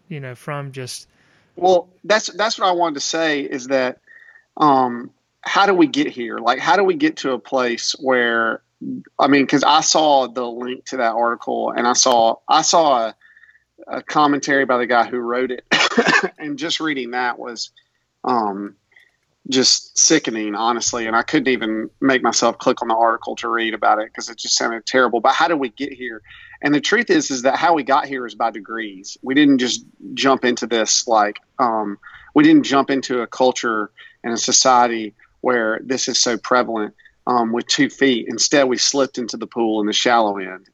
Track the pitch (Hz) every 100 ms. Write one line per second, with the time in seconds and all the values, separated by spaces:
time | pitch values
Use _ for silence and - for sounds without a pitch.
0 | - 156 131 123 - 143 139 131 127 -
1 | - _ _ _ _ - 180 180 - _
2 | 175 214 214 175 214 - 202 175 170 143
3 | - 165 160 147 135 139 123 135 127 -
4 | _ - - - _ - 151 135 127 120
5 | 127 _ _ _ - 180 196 185 151 127
6 | 131 123 117 110 117 127 - 185 190 160
7 | 156 151 139 123 - 135 123 117 - -
8 | 131 127 120 117 113 113 _ - 135 127
9 | - - 143 139 127 143 - 151 - 165
10 | 151 139 120 120 120 117 123 127 - 131
11 | 117 113 117 117 - 117 117 - 120 117
12 | 131 120 113 - - 147 160 180 156 123
13 | 110 - _ _ _ _ _ _ - 127
14 | - 151 147 143 147 139 131 123 120 120
15 | 113 123 117 120 127 123 - - - -
16 | - - 185 - 151 139 160 - 160 139
17 | 120 123 123 113 123 113 - _ _ _
18 | _ _ 127 120 107 98 101 - _ _
19 | _ _ _ _ - 131 123 - - -
20 | - 160 - 113 107 104 113 117 - 123
21 | 113 113 - - 127 123 110 110 113 -
22 | 139 127 120 - 120 - - 120 117 113
23 | 117 113 - 113 120 117 113 107 107 107
24 | 110 - 117 113 - - 127 117 - 131
25 | 123 113 123 131 165 165 131 - 139 127
26 | 123 113 - - - - 143 147 - 220
27 | 233 160 139 131 127 131 160 165 123 135
28 | 139 135 120 107 117 110 98 113 107 95
29 | 98 - 123 135 147 135 123 107 - _
30 | - 131 135 131 123 123 117 117 107 -
31 | - 110 104 - _ - 123 110 104 101
32 | - - - 147 151 156 117 139 135 139
33 | - 123 113 - 127 123 120 110 104 _
34 | - _ 120 113 - 117 135 123 120 113
35 | 107 - _ _ 127 123 110 110 127 127
36 | - 120 127 113 - 127 117 110 104 -
37 | _ _ - 123 113 117 - - 135 -
38 | 139 117 - 117 - 147 131 117 - 139
39 | 131 - 113 117 107 120 113 107 104 104
40 | 123 117 107 98 95 92 _